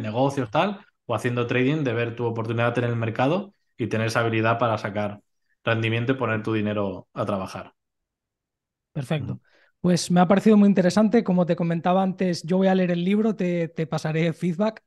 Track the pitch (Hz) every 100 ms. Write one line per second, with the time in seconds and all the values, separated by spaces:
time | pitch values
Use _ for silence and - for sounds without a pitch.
0 | 110 113 139 139 120 151 196 202 - _
1 | - 113 127 120 117 120 131 156 135 117
2 | 117 113 117 113 113 117 117 120 120 117
3 | 113 107 131 180 196 _ _ - 107 110
4 | 110 120 113 113 110 - 120 110 110 101
5 | 104 107 _ _ _ _ - 113 110 113
6 | 123 131 117 110 107 110 104 104 98 90
7 | - - 107 98 92 95 - _ _ _
8 | _ _ _ _ _ _ _ _ _ 147
9 | 127 156 110 127 _ _ _ _ 175 175
10 | - 180 180 196 220 208 202 196 175 208
11 | 220 233 - 180 170 170 170 170 180 185
12 | 190 185 185 165 156 185 190 190 180 175
13 | 180 208 220 - 180 175 165 - 160 156
14 | 156 160 165 156 175 165 214 220